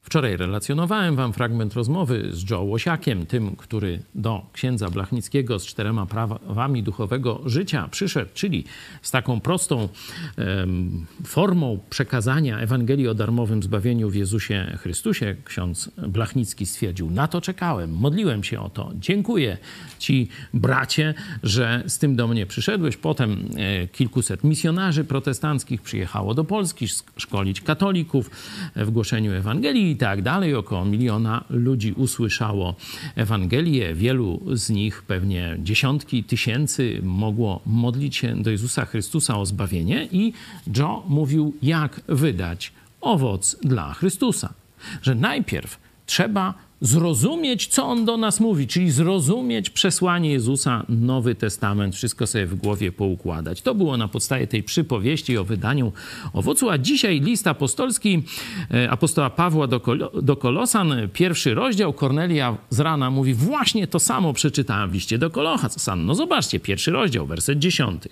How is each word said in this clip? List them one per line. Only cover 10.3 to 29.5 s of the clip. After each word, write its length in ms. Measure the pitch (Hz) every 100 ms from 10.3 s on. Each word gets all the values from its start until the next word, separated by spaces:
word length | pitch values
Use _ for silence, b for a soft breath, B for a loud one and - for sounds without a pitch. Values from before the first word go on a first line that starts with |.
| -
em, 680 | 107 95 92 90 90 90 82 -
formą 540 | - - 156 180 135 101 -
przekazania 680 | - 135 127 110 139 147 110
Ewangelii 480 | 113 131 117 139 123
o 60 |
darmowym 480 | 107 107 120 113 110
zbawieniu 480 | 95 104 113 117 107
w 40 |
Jezusie 640 | 98 95 107 - 104 90 82
Chrystusie. 560 | 90 - 220 202 104 95
Ksiądz 460 | - - 90 85 - - 165
Blachnicki 580 | 95 110 131 113 - 98
stwierdził: 440 | - 104 90 82
„Na 180 | 90 156
to 120 | 175
czekałem, 500 | 170 185 175 123 82
modliłem 520 | 80 135 170 202 107
się 160 | - 107
o 100 | 98
to, 220 | - -
dziękuję 640 | - - 202 208 220 127 90 B B 165 B
ci, 300 | - 135 117 B B
bracie, 600 | 123 113 131 131 - 156 151 B B
że 400 | 117 104 117 120 165
z 120 | -
tym 180 | 147 123
do 120 | 117
mnie 180 | 117 95
przyszedłeś”. 500 | - 147 208 160 -
Potem, 520 | 156 151 117 101 95 -
e, 320 | 95 98 87
kilkuset 560 | - 123 131 - 95
misjonarzy 600 | 147 156 165 170 190 151
protestanckich 800 | 151 135 139 135 156 143 - 120
przyjechało 520 | - 107 90 104 98
do 100 | 123
Polski 400 | 160 214 185 -
sz-, 200 | 107 - - -
szkolić 440 | - 98 98 95
katolików 680 | - 156 196 185 160 139 - B B 214 180 -
w 140 | 107
głoszeniu 420 | 113 107 113 107
Ewangelii 600 | 95 98